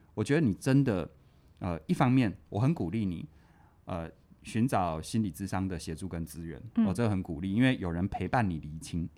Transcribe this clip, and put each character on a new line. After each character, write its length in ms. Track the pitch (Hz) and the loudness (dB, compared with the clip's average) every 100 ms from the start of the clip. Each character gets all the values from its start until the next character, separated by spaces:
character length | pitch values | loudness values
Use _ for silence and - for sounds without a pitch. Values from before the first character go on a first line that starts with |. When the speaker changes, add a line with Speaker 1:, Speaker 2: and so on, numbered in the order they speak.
| - | -8
Speaker 1:
我 100 | - | -4
觉 120 | 107 | 2
得 80 | 151 | 4
你 100 | 127 | 4
真 320 | 87 135 139 | 2 4 4
的， 260 | 127 92 78 - - - - - | 4 0 -2 -10 -20 -20 -20 -8
呃， 200 | 95 82 - | -4 -4 -2
一 80 | |
方 180 | 165 127 | 2 4
面 240 | 131 107 92 - | 4 4 -2 -6
我 100 | 101 | 0
很 140 | 131 | 2
鼓 160 | 165 85 | 2 -2
励 160 | 113 95 | -2 -2
你， 200 | 82 147 - - - - _ - | -4 -8 -16 -20 -20 -20 _ -8
呃， 240 | 90 80 - - - | -6 -8 -12 -20 -20
寻 260 | - 110 127 | -4 0 2
找 320 | 107 87 80 | 2 0 -2
心 220 | - 113 | -2 -2
理 100 | 101 | -2
咨 140 | 76 95 | -4 -4
商 200 | 95 95 | -2 -2
的 120 | 82 | -4
协 160 | - | -6
助 120 | 78 92 | -8 -6
跟 160 | 85 82 | -6 -6
资 180 | 78 | -8
源， 160 | 82 69 113 | -10 -10 -4
Speaker 2:
嗯。 100 | 233 | 0
Speaker 1:
我 80 | 214 | 2
这 100 | 180 | 2
个 60 | 113 | 2
很 140 | 95 | 0
鼓 180 | 90 78 | -2 -4
励， 100 | 95 | 0
因 120 | 107 | 4
为 160 | 131 127 | 4 2
有 120 | 90 | -2
人 160 | 82 98 | 0 -2
陪 200 | - 92 | -2 0
伴 180 | 131 101 | 2 2
你 120 | 78 | -2
厘 200 | 73 78 | -6 -10
清。 300 | - 85 82 | -6 -4 -4